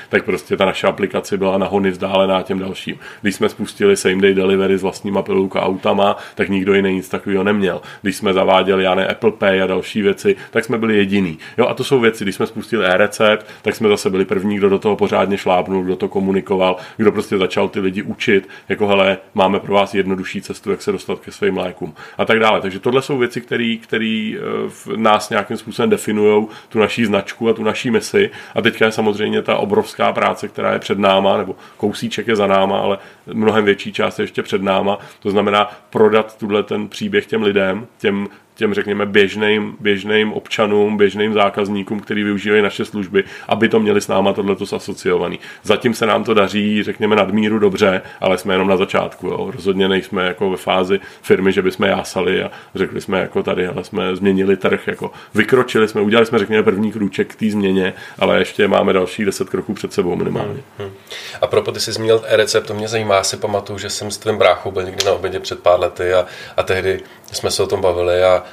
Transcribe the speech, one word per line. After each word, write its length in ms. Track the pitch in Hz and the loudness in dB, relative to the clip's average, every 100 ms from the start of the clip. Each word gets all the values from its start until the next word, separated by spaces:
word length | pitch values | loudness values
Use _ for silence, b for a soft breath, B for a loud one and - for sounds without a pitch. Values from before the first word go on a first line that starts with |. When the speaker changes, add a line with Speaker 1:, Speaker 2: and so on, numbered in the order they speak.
| B | B
Speaker 1:
tak 140 | 101 - | -2 0
prostě 320 | 90 - 98 | -6 -4 0
ta 80 | 95 | 0
naše 220 | - 98 | 2 -2
aplikace 500 | 87 98 92 - 98 | 0 -4 -4 -4 -2
byla 200 | 95 95 | 0 0
na 100 | 90 | 0
hony 220 | 101 98 | 0 0
vzdálená 500 | 87 95 98 95 95 | -2 -2 2 2 0
těm 180 | 90 95 | 0 -6
dalším. 400 | 95 90 - - B B | -6 -8 -10 -12 B B
Když 140 | 104 - | -4 0
jsme 140 | 107 | -2
spustili 480 | - 101 - 101 98 | -2 -10 2 4 4
same 240 | 95 92 | 2 4
day 120 | 98 | 4
delivery 440 | 95 95 98 95 95 | 4 2 2 2 0
s 40 | |
vlastníma 400 | 92 - 101 98 | -2 -4 -4 -4
Pilulka 400 | 95 98 95 95 | 0 0 0 0
autama, 560 | 95 95 107 101 101 - B - | -2 0 0 2 2 0 B -6
tak 140 | 95 | -2
nikdo 240 | 98 95 | 0 2
jiný 200 | 98 98 | 2 2
nic 160 | 95 - | -2 -4
takového 340 | 95 104 95 | -8 -2 0
neměl. 380 | 98 107 92 85 B B | 2 2 0 -2 B B
Když 140 | 101 92 | -6 -2
jsme 180 | 104 | 0
zaváděli, 500 | 92 95 92 92 95 | 2 4 4 4 2
já 120 | 95 90 | 2 2
ne, 120 | 95 | 0
Apple 240 | 101 110 | 0 0
Pay 300 | - 101 95 | 2 2 2
a 60 | 95 | 2
další 340 | 92 - 110 | -2 -2 0
věci, 340 | 101 95 104 98 B | 0 2 0 0 B
tak 140 | 127 - | -4 -2
jsme 120 | 117 | -2
byli 200 | 113 107 | 2 2
jediný. 400 | 98 101 90 78 B B | 2 2 0 -4 B B
Jo, 100 | - | 0
a 60 | |
to 100 | 110 | 0
jsou 160 | 127 135 | 2 4
věci, 240 | 113 110 | 4 0
když 120 | 98 87 | -6 -4
jsme 120 | 110 | -6
spustili 380 | 113 - 110 92 | -6 -4 0 2
e-recept, 600 | 92 104 - 107 107 - B | 4 2 2 2 2 -2 B
tak 140 | 104 - | -4 0
jsme 140 | 110 | 2
zase 200 | 101 104 | 2 0
byli 160 | 92 95 | 0 0
první, 320 | 98 104 101 | 0 -2 2
kdo 120 | 98 | 2
do 100 | 95 | 2
toho 160 | 110 98 | 0 0
pořádně 420 | 98 101 98 98 | 2 2 0 0
šlápnul, 460 | 98 90 90 95 | 0 0 2 -2
kdo 120 | 92 90 | -2 -2
to 120 | 98 | -2
komunikoval, 680 | 98 95 98 92 95 92 90 B B | -2 0 -2 0 0 0 0 B B
kdo 140 | 107 | 0
prostě 260 | 95 104 101 | 2 -2 0
začal 320 | 92 - 98 | 0 0 -2
ty 100 | 110 | 0
lidi 220 | 95 92 | -2 -4
učit, 480 | - - - 98 - B B | -8 -6 2 2 0 B B
jako, 180 | 95 101 | -2 2
„Hele, 300 | 98 95 95 - | 4 2 0 -4
máme 260 | 104 95 98 | 0 2 2
pro 140 | - | 0
vás 200 | 101 98 | 0 2
jednodušší 480 | 101 92 92 90 101 | 0 -2 -2 -6 -10
cestu, 300 | - 98 104 | -10 -10 -6
jak 100 | 92 | -4
se 100 | - | -2
dostat 280 | 95 - - | -4 -4 -8
ke 120 | - | -8
svým 260 | - 101 95 | -2 -2 0
lékům“ 360 | 92 87 87 - B B | -4 -6 -12 -12 B B
a 80 | 110 | 2
tak 140 | 113 | 4
dále. 220 | 110 101 | 4 2
Takže 180 | 98 95 | -2 -4
tohle 220 | 123 131 | 0 0
jsou 160 | 131 139 | 0 -2
věci, 240 | 120 127 | -2 -4
který, 360 | - 120 117 113 | -6 -4 -2 -4
který, 600 | - 113 110 110 107 110 | -4 -4 -2 -2 -4 -6
eh, 40 | 110 110 107 | -6 -6 -8
v 180 | - 113 110 | -10 -10 0
nás 320 | 110 104 - | 2 2 2
nějakým 280 | 107 98 110 | -4 -2 -8
způsobem 320 | - 101 113 | -10 -2 2
definujou 600 | 101 - 107 104 107 110 B B | 2 0 2 4 4 2 B B
tu 100 | 113 | -2
naší 260 | 101 - 110 | 0 0 0
značku 440 | 101 - - 113 | 0 -2 -4 -2
a 40 | |
tu 100 | 110 | 0
naší 280 | 107 104 131 | -2 -2 0
misi. 380 | 110 - 104 101 B B - | 0 2 0 0 B B -2
A 60 | |
teďka 240 | 110 - 110 | 0 2 0
je 60 | |
samozřejmě 500 | 110 110 101 107 107 | 2 -2 0 -2 -2
ta 140 | 101 - | 0 0
obrovská 580 | 104 104 104 - 107 | 2 0 0 0 0
práce, 340 | 101 101 - 104 | 2 0 -2 -8
která 260 | - 104 | -4 -2
je 60 | 107 | -2
před 200 | - 98 | -2 0
náma, 380 | 101 98 98 104 | 4 4 4 0
nebo 180 | 95 - B B | -2 -10 B B
kousíček 500 | 104 101 113 - 107 | -6 -4 -8 -6 -2
je 80 | 107 | 0
za 120 | 98 | 2
náma, 320 | 98 98 101 | 2 2 0
ale 180 | 101 98 B B - | 0 -4 B B -10
mnohem 320 | 113 107 107 104 | 0 2 4 2
větší 280 | 98 107 | 2 -2
část 260 | 98 101 - | -4 -4 -2
je 40 | |
ještě 200 | 98 - | -6 -6
před 180 | - 104 | -4 -2
náma. 360 | 98 95 95 101 B B | 0 0 0 -4 B B
To 100 | 104 | -2
znamená 420 | 98 101 101 104 B _ | 0 2 2 0 B _
prodat 480 | 117 107 214 107 - | 4 4 4 0 -6
tuhle 260 | 104 104 | -2 0
ten 240 | 101 104 101 | 0 -4 -6
příběh 380 | - 107 101 - | -8 -2 -2 0
těm 160 | 110 | 0
lidem, 440 | 104 98 95 98 120 - | 0 2 0 -2 -8 -4
těm, 300 | 107 101 101 B B - | -2 -2 -6 B B -4
těm, 180 | 110 | -2
řekněme, 320 | 101 101 101 101 | -2 -2 -2 0
běžným, 720 | 104 98 104 107 107 104 - | 2 2 2 0 0 -2 -4
běžným 540 | 104 98 104 107 107 | -2 -2 0 0 0
občanům, 640 | - - - 104 104 104 107 | -4 -8 -2 2 2 2 2
běžným 360 | 101 101 107 | 2 2 0
zákazníkům, 680 | 104 101 107 101 104 95 104 | 2 2 2 -2 -4 -6 -8
který 240 | - 107 | -6 -2
využívají 380 | 104 101 104 107 | -2 -2 2 2
naše 240 | 101 - 107 | 2 -2 -6
služby, 380 | 104 90 98 - B B | -6 -2 -2 -2 B B
aby 220 | 104 113 | 0 2
to 100 | 226 | 2
měli 220 | 214 - | 2 0
s 60 | - | 0
náma 260 | 98 101 | 0 2
tohleto 320 | 98 98 95 101 | 0 -2 -2 -4
zasociovaný. 720 | 101 - 92 98 87 87 85 B B | -8 -8 -6 -2 0 -2 -8 B B
Zatím 300 | - 104 120 | -2 0 0
se 120 | 110 113 | 0 2
nám 180 | 104 | 0
to 100 | 107 | 2
daří, 500 | 107 95 104 104 107 | 2 2 2 0 0
řekněme, 320 | 98 98 107 107 | -2 -2 2 2
nadmíru 440 | 95 107 107 107 | 2 2 0 2
dobře, 420 | 101 92 101 92 B B | 2 4 2 2 B B
ale 180 | 98 92 | 0 0
jsme 160 | 98 | 0
jenom 140 | 92 98 | 0 2
na 100 | 92 | 2
začátku, 500 | 98 95 90 - 90 | 2 0 -2 -6 -8
jo. 240 | 90 92 - | -6 -8 -6
Rozhodně 320 | 95 95 95 | -2 2 2
nejsme 380 | 95 - 98 90 | 2 -2 -2 -2
jako 220 | 90 98 | -2 -2
ve 80 | 90 | -2
fázi 420 | - 92 92 98 B B | 0 0 2 -2 B B
firmy, 300 | - 98 95 | 0 2 4
že 100 | 98 | 2
bychom 240 | 92 92 98 | 0 0 0
jásali 580 | 95 - 95 90 95 | 0 -2 -2 0 0
a 80 | 95 B B - | -4 B B -4
řekli 260 | 95 110 | -4 -4
jsme 180 | - 180 | -4 -2
jako, 240 | - 196 | -2 -2
„Tady, 220 | - 185 90 | -2 -2 -2
hele, 180 | 95 | -4
jsme 320 | 92 98 92 92 | -6 -4 -4 0
změnili 420 | 98 95 95 95 | 2 2 2 2
trh“, 300 | 101 92 - | 2 -2 -4
jako 240 | - - B B 104 | -8 -10 B B -2
vykročili 520 | 107 127 123 113 107 | 2 2 2 2 2
jsme, 140 | 107 | 2
udělali 240 | 104 117 113 | 2 4 4
jsme, 140 | 117 | 2
řekněme, 240 | 98 107 | 2 2
první 280 | 104 98 107 | 2 2 -2
krůček 360 | 107 98 - 98 | -2 -4 -2 -6
k 20 | - | -2
té 140 | 110 | -2
změně, 440 | 104 98 95 92 - B B | 0 2 2 0 -4 B B
ale 200 | 95 95 | 2 2
ještě 280 | 92 - 101 | 0 2 4
máme 260 | 98 98 | 4 4
další 320 | 95 92 - 98 | 2 0 -2 -4
deset 240 | - 95 | -2 -4
kroků 240 | 95 98 | -4 -6
před 200 | 104 98 | -8 -6
sebou 220 | - 87 87 | -2 -2 -2
minimálně. 340 | 87 90 - | -2 -4 -6
Speaker 2:
Hmm, 100 | 107 - - | -8 -14 -14
hmm. 140 | 98 - B B B B | -14 -14 B B B B
A 60 | - | 0
proto 240 | 110 104 | 0 -2
ty 80 | 107 | -6
jsi 120 | - | -6
zmínil 300 | 110 113 113 - | -4 2 2 4
e-recept, 400 | 110 104 110 104 | 2 4 0 -2
to 60 | |
mě 140 | 104 107 | -6 -4
zajímá, 280 | 113 107 98 | -4 2 0
já 80 | |
si 140 | 95 104 | 0 -4
pamatuju, 420 | 107 101 98 101 | -4 -4 -6 -10
že 100 | 98 | -8
jsem 220 | - 104 | -8 -8
s 60 | 101 | -6
tvým 200 | 110 104 | -4 2
bráchou 340 | 92 90 98 | 2 2 -2
byl 120 | 92 | -6
někdy 220 | 92 92 98 | -6 -4 0
na 60 | |
obědě 280 | 87 92 92 | 0 -2 -6
před 200 | - 90 | -8 -2
pár 200 | 90 90 | 2 4
lety 340 | 87 - 90 | 2 -2 0
a, 120 | 92 90 B B B | 0 0 B B B
a 60 | |
tehdy 360 | 92 92 92 92 - B - | -2 -2 -2 -4 -8 B -14
jsme 200 | - 98 | -8 -6
se 120 | - | -2
o 40 | 95 | -2
tom 140 | 98 | 0
bavili 420 | 95 87 87 90 | 0 0 0 2
a, 200 | 92 90 B | 4 2 B